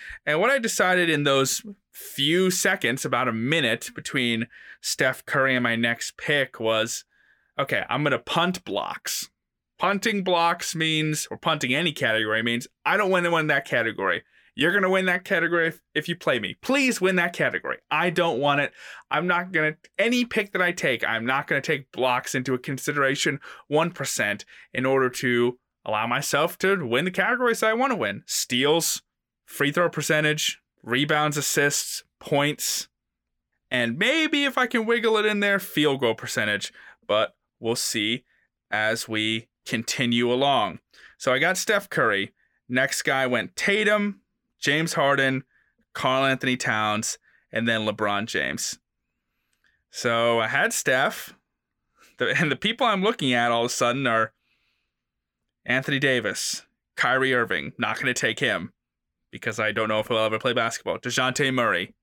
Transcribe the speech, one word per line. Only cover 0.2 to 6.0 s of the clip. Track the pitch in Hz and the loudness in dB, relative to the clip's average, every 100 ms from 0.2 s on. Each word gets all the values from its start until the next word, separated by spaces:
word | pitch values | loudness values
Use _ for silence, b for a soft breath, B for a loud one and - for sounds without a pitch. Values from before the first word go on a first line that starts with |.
| - | -2
And | 156 | 0
what | 214 | 2
I | 277 | 2
decided | 226 - 185 180 170 | 0 0 2 4 2
in | 151 | 2
those | 147 135 135 - - 202 _ | 2 2 2 -2 -6 -20 _
few | - - - 139 170 185 | -20 -16 -4 0 2 2
seconds, | 180 196 190 - 123 156 | 2 0 0 0 -2 -2
about | 127 127 | 0 0
a | |
minute | 113 120 165 127 113 - - | -2 0 0 0 -2 -4 -12
between | - 143 123 113 117 B B B | -6 -2 0 0 -4 B B B
Steph | - - 135 127 - | -8 0 0 0 -4
Curry | 143 135 127 | 0 2 2
and | |
my | 120 117 | 0 0
next | 117 117 | 0 -2